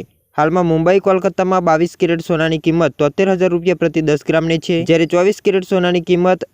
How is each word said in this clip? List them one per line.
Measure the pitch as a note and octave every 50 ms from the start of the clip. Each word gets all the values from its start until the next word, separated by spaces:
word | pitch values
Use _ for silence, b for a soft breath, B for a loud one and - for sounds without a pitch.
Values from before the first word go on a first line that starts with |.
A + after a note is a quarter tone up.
| F#2 - _ _ _ _ _ -
હાલમાં | D3+ D#3+ E3 F3+ F3+
મુંબઈ, | E3 D#3+ D#3+ E3 F3 F#3+ G3
કોલકાતામાં | F#3+ G3+ F#3+ F#3 F3+ F#3+ F3 - F#3+ F#3 F#3 F#3 F3
બાવીસ | F3 D#3+ D#3 E3+ F3 - -
કેરેટ | - E3+ E3+ E3
સોનાની | E3 - F3+ D#3 D#3+ D#3+ E3 D#3
કિંમત | - E3+ D#3+ E3+ E3+ D3 - -
તોતેર | D3+ D3 - - G3 G3
હજાર | F#3+ F3 F#3 F#3
રૂપિયા | F3 F3 E3+ F#3 F3 E3
પ્રતિ | E3+ E3 D3+ E3
દસ | D#3 D3+ D3+ C#3+ -
ગ્રામની | - D#3+ D#3+ D#3+ E3 E3 E3
છે, | - - F3+ E3 E3
જ્યારે | F3 E3 E3 E3+ D#3+
ચોવીસ | - F3 F3+ G3 G#3+ -
કેરેટ | - A3 F#3 F#3+ F3+
સોનાની | - G3+ F#3 F3+ F3+ F3+ F3+
કિંમત | E3+ - F3+ F3 F3+ F#3 F#3 E3 - -